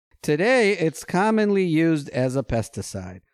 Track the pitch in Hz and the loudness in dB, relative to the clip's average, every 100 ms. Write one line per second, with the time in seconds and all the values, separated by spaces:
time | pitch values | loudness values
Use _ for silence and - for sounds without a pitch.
0 | _ _ - 151 208 262 208 196 160 - | _ _ -2 0 2 4 2 2 -2 -4
1 | - 180 214 220 208 202 185 156 165 160 | -4 0 2 2 2 2 2 2 2 2
2 | 139 - 131 131 127 117 110 - - 101 | -2 -2 -2 -2 -2 -4 -4 -8 -10 -10
3 | 92 92 - | -12 -16 -20